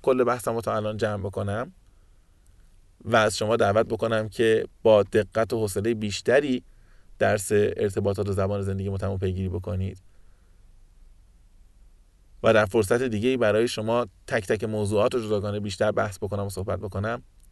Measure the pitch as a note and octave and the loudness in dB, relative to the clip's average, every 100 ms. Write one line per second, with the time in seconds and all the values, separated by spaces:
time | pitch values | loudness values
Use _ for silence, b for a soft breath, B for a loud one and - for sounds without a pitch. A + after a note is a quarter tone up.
0 | - B2+ A#2+ A#2+ B2+ A2+ A2 A2 G#2+ G#2+ | 0 2 2 0 -2 -4 -2 -2 -4 -2
1 | G#2+ G#2 G2 G2 G2+ G#2 D3 - - - | -4 -2 -6 -6 -4 -4 -8 -14 -20 -20
2 | - - _ _ _ - - - _ _ | -20 -20 _ _ _ -20 -20 -20 _ _
3 | - A2+ G#2+ G2+ G#2+ A#2 G2+ G2+ A#2 A2+ | 0 4 4 0 0 2 4 4 2 0
4 | A2+ A2 A2 - A2+ A2 - _ A2+ G#2+ | 0 0 -2 0 2 2 0 _ 6 6
5 | G2 A2+ G2+ A2 A2 A#2 G#2+ G2 G#2 A2+ | 6 2 0 0 -2 0 -2 -2 -2 -2
6 | G#2+ G2 - B2+ D3 B2+ - - - - | -4 -4 4 4 4 -2 -4 -20 -20 -20
7 | - - G2+ G#2 - G#2 G#2 - G#2 G2 | -14 -2 0 2 2 2 2 0 -2 -2
8 | G2+ G2+ G2+ G2 F#2+ G2+ G2 G2 G2 G2 | -2 -2 -2 -2 -2 -2 -4 -4 -4 -4
9 | G2 G2 F#2+ F#2 F#2+ F#2 F#2 F#2 F#2+ - | -4 -2 -2 -2 -4 -4 -6 -4 -4 -8
10 | - - - - _ - - - - - | -18 -20 -20 -20 _ -20 -20 -20 -20 -20
11 | - - - - - - - - - - | -20 -20 -20 -20 -20 -20 -20 -20 -20 -20
12 | _ _ _ - A2+ A2 G#2 A#2 G2+ A#2+ | _ _ _ -4 0 2 2 2 2 2
13 | C3 G#2 A#2+ C3 A2 G#2+ A#2+ - A2 A#2 | 0 0 0 2 2 2 2 -2 -2 -2
14 | A2+ _ - B2+ F#2+ A2+ A2+ G#2+ G2+ G#2 | -2 _ -6 -4 -2 -2 -2 -2 0 2
15 | A#2 B2+ G#2+ G#2 G2+ G#2 G#2 F#2+ G#2+ G#2+ | 2 0 -2 -2 -2 -4 -6 -2 0 0
16 | G#2+ G2 G2+ G2+ G2 F#2+ G2 F2+ G2 F#2+ | -2 -4 -6 -4 -6 -6 -6 -6 -6 -6
17 | G#2 A#2+ - - - | -4 -6 -10 -20 -20